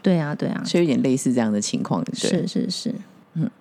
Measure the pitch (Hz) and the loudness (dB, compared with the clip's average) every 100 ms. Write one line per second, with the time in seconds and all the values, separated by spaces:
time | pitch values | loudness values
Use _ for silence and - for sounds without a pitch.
0 | 196 175 147 147 - 156 - 175 175 123 | 2 2 0 -2 -4 -4 0 2 4 4
1 | 123 131 131 123 110 104 104 - - 98 | 2 2 2 2 2 2 0 -4 -2 -2
2 | - - - 175 180 - - - - - | -2 -2 0 0 0 -2 -2 -4 -6 -8
3 | - - - 165 165 - | -10 -20 -10 -4 -4 -4